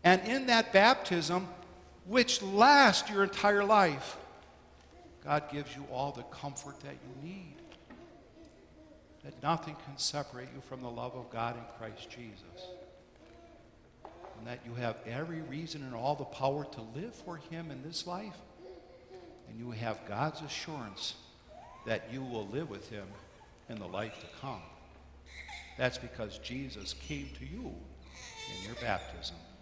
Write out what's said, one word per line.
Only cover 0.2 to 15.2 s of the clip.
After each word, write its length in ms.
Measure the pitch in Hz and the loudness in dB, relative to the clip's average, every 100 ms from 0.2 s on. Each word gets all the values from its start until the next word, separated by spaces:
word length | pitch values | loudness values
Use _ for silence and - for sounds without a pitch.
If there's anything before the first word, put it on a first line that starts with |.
| 214 | 6
in 200 | 262 262 | 0 6
that 260 | 226 220 | 6 10
baptism, 720 | 196 214 269 - 175 151 180 190 - - - - - 180 | 10 10 8 4 0 2 0 0 -10 -16 -18 -20 -18 2
which 360 | 247 240 - | 4 6 2
lasts 680 | 196 196 254 285 254 180 - | 2 8 12 12 12 10 2
your 140 | 202 | 4
entire 400 | 196 - 208 202 | 4 6 6 6
life, 540 | 202 214 185 139 - - - - - - - - - - - - | 8 8 8 4 -6 -10 -14 -18 -20 -20 -20 -20 -20 -20 -20 -14
God 260 | 147 147 147 | 0 0 0
gives 220 | 143 139 135 | -6 -6 -10
you 100 | 143 | -8
all 200 | 127 143 | -4 -4
the 120 | 135 | -4
comfort 560 | 120 - 143 139 147 135 | -10 -8 -8 -8 -12 -14
that 140 | 139 135 | -14 -14
you 340 | 131 127 156 | -14 -12 -12
need. 260 | 196 170 139 - - - 269 339 - - 320 320 - - - - - - - | -12 -14 -18 -20 -20 -20 -20 -20 -20 -20 -20 -20 -20 -20 -20 -20 -20 -20 -18
That 180 | 143 120 | -18 -4
nothing 320 | 143 165 - 143 - | 0 0 -2 -12 -14
can 120 | 139 | -4
separate 520 | - 147 139 123 131 | -2 -2 -6 -10 -12
you 80 | 131 | -14
from 200 | - 131 | -12 -10
the 80 | 123 | -8
love 260 | 117 123 123 | -6 -8 -8
of 140 | 117 | -8
God 260 | 113 117 120 | -2 -2 -4
in 80 | 117 - | -10 -12
Christ 320 | 110 107 - | -12 -12 -14
Jesus. 580 | - 117 98 85 127 185 180 180 - - - - - 339 - - - - - - - - - | -14 -14 -16 -18 -16 -16 -16 -18 -20 -20 -20 -20 -20 -20 -20 -20 -20 -20 -20 -18 -16 -16 -12
And 80 | 113 | -10
that 140 | 123 120 | -10 -8
you 100 | 120 | -2
have 220 | 120 110 107 | -2 -2 -6
every 340 | 120 | -6